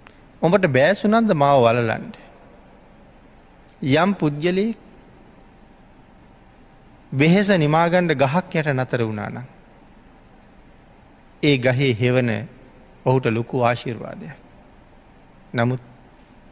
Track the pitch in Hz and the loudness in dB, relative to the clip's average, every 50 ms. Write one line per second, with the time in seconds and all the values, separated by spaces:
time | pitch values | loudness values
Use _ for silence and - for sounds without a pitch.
0 | - - - - - - - - - 165 185 202 190 160 127 127 139 165 202 - | -20 -20 -20 -20 -20 -20 -6 -2 0 2 2 2 2 2 2 4 4 2 2 0
1 | - 208 214 226 233 208 185 147 143 143 143 135 120 113 117 123 117 113 113 - | 0 0 2 2 2 2 2 2 4 4 4 6 4 4 4 2 0 -2 -4 -6
2 | - - - - - - - - - - - - - - - - - - - - | -8 -12 -16 -20 -20 -20 -20 -20 -20 -20 -20 -20 -20 -20 -20 -20 -20 -20 -20 -20
3 | - - - - - - - - - - - - - - - - - 139 135 151 | -20 -20 -20 -20 -20 -20 -20 -20 -20 -20 -20 -20 -20 -20 -16 -8 -2 0 2 2
4 | 175 196 196 - 180 151 143 147 151 175 180 190 208 233 220 - - - - - | 2 0 0 -2 -2 -4 -4 -4 -4 -2 -2 -2 -2 -4 -6 -10 -14 -20 -20 -20
5 | - - - - - - - - - - - - - - - - - - - - | -20 -20 -20 -20 -20 -20 -20 -20 -20 -20 -20 -20 -20 -20 -20 -20 -20 -20 -20 -20
6 | - - - - - - - - - - _ - - - - - - - - - | -20 -20 -20 -20 -20 -20 -20 -20 -20 -20 _ -20 -20 -20 -20 -20 -20 -20 -20 -20
7 | - - - 131 147 160 175 202 202 202 202 175 151 147 156 160 170 170 170 180 | -16 -6 -2 2 2 4 4 4 2 2 2 2 2 2 2 2 2 2 2 2
8 | 175 165 156 131 139 131 143 180 175 - - 165 147 151 139 127 131 - - 120 | 2 0 0 0 0 0 0 -2 -4 -4 -4 -4 -2 -2 -2 -4 -4 -4 -4 -4
9 | 117 110 110 104 101 - - 120 127 - - - - - - - - - - - | -4 -4 -6 -8 -8 -10 -10 -12 -14 -18 -20 -20 -20 -20 -20 -20 -20 -20 -20 -20
10 | - - - - - - - - - - - - - - - - - - - - | -20 -20 -20 -20 -20 -20 -20 -20 -20 -20 -20 -20 -20 -20 -20 -20 -20 -20 -20 -20
11 | - - - _ - - - - - 147 143 127 120 131 123 127 143 135 117 104 | -20 -20 -20 _ -20 -20 -10 -2 0 2 2 2 2 0 0 0 0 0 0 0
12 | 123 123 123 127 123 120 107 104 113 - - - - - - - - - - - | 0 0 0 0 0 -2 -4 -6 -8 -12 -16 -20 -20 -20 -20 -20 -20 -20 -20 -8
13 | - 135 131 135 127 123 110 117 117 - - 131 120 117 123 117 - 139 117 107 | -4 -2 -2 0 0 -2 -2 -4 -4 -4 -4 -2 0 0 -2 -2 -6 -10 -12 -12
14 | - - - - - 165 139 - - - - - - - - - - - - - | -12 -14 -16 -16 -18 -18 -20 -20 -20 -20 -20 -20 -20 -20 -20 -20 -20 -20 -20 -20
15 | - - - - - - - - - - - 123 117 123 127 123 - - - - | -20 -20 -20 -20 -20 -20 -20 -20 -20 -8 -4 -2 -2 -2 -4 -6 -10 -16 -20 -20
16 | - - - - - - - - - - | -20 -20 -20 -20 -20 -20 -20 -20 -20 -20